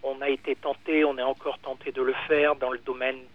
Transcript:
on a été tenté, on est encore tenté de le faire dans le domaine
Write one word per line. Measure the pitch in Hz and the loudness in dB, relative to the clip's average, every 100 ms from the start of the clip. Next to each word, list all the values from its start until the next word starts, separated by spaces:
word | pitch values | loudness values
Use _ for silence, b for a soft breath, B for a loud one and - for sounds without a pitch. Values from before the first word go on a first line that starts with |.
on | 135 135 | -4 -2
a | 143 | -2
été | 139 - 135 | -2 -2 -4
tenté, | 151 139 - 156 151 | -2 -4 0 4 4
on | 135 | 2
est | |
encore | 127 131 151 135 | -2 -2 -4 -6
tenté | - 131 - | -8 -8 -8
de | 131 | -2
le | 131 131 - | 0 0 2
faire | 151 147 147 | 4 4 2
dans | 127 | -2
le | 123 | -4
domaine | 120 127 127 131 127 | -6 -4 -2 -4 -12